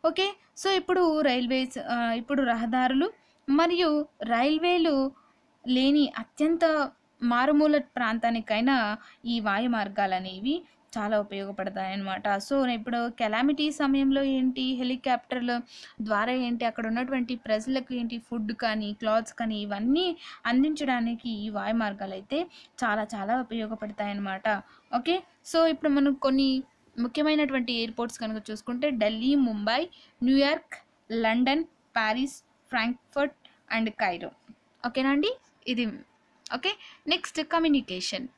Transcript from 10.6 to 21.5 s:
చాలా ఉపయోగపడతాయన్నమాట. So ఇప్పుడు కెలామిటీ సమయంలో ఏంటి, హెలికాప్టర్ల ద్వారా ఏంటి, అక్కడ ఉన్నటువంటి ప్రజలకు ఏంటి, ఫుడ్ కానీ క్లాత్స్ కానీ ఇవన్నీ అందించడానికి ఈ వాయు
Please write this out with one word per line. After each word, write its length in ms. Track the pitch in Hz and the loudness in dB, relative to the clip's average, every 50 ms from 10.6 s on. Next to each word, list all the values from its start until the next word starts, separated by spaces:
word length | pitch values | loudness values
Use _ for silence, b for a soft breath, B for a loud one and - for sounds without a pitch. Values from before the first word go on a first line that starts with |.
| 349 B B B _ _ - 226 | -4 B B B _ _ -8 -6
చాలా 220 | 208 208 220 208 | -2 0 0 0
ఉపయోగపడతాయన్నమాట. 1080 | 208 208 196 196 196 196 202 202 190 196 196 190 190 190 190 202 196 190 190 190 202 208 | 0 -2 -6 -8 -6 -8 -6 -6 -6 -6 -6 -6 -6 -6 -6 -6 -6 -6 -6 -4 -2 -2
So 400 | 196 196 202 - 277 277 269 247 | -2 -2 -2 0 0 2 2 2
ఇప్పుడు 420 | 247 226 220 240 240 240 233 240 | 0 -2 -4 -4 -4 -2 -2 -4
కెలామిటీ 640 | 233 - 240 214 214 - 247 285 302 285 302 302 | -4 -4 -4 -2 0 2 2 2 2 2 0 -2
సమయంలో 520 | 285 - 294 269 269 277 277 269 269 277 277 | -2 0 0 2 2 4 4 4 2 2 2
ఏంటి, 520 | 269 269 262 254 254 254 262 262 254 262 | 2 2 2 2 0 0 -2 -4 -4 -2
హెలికాప్టర్ల 880 | 247 254 247 254 254 - 269 254 240 - _ 254 254 240 240 240 240 240 B B B B B B B | -2 -2 -2 -4 -2 0 -2 -2 -2 -2 _ -6 -4 -2 -2 -2 -4 -4 B B B B B B B
ద్వారా 300 | 220 214 214 202 214 240 | -4 -2 0 0 0 0
ఏంటి, 340 | 254 254 254 240 240 226 240 | 0 -2 -2 -2 -2 -2 -2
అక్కడ 220 | 233 226 - 226 226 | -4 -2 -2 -4 -2
ఉన్నటువంటి 480 | 226 240 254 254 269 262 247 233 254 | -2 -2 -2 -2 -2 -2 -2 -2 -4
ప్రజలకు 580 | 240 _ 220 220 214 220 247 262 262 254 - 254 | -8 _ -2 -2 -2 0 -2 -2 -4 -2 -4 -6
ఏంటి, 240 | 247 233 233 240 233 | -4 -4 -4 -6 -8
ఫుడ్ 360 | 226 _ 240 233 214 208 226 | -10 _ -6 -6 -4 -4 -4
కానీ 400 | 220 - 226 214 220 214 208 208 | -2 -2 -2 -2 -2 -4 -6 -8
క్లాత్స్ 400 | - - 220 214 226 220 - - | -4 -2 0 2 2 0 -2 -8
కానీ 280 | - 233 220 220 208 | -6 -6 -4 -4 -4
ఇవన్నీ 560 | 202 208 202 196 214 240 277 320 370 359 339 B B B B B B | -4 -6 -4 -4 0 2 2 2 2 0 -2 B B B B B B
అందించడానికి 840 | 226 240 254 269 311 311 294 294 269 254 240 233 233 233 233 - 240 | 0 2 2 2 2 0 -2 -2 -2 -2 0 -2 -4 -4 -6 -6 -8
ఈ 200 | 226 208 208 | -8 -6 -8
వాయు 240 | 220 | -6